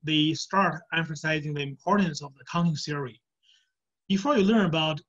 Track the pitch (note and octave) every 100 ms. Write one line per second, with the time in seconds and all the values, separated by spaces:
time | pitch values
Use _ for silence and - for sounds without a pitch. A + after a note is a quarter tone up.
0 | D3+ D#3 D3+ D3+ - F#3+ F#3 D#3+ - E3
1 | D#3+ D3 D#3 D#3 D3+ D3 C#3 C3+ - G#3
2 | F#3 C#3+ C#3+ - - E3+ F3 D3 - D3
3 | C3 - _ _ _ _ _ _ _ _
4 | _ F#3+ C#4 D4 F#3+ A3+ F#3 D#3+ D#3 D#3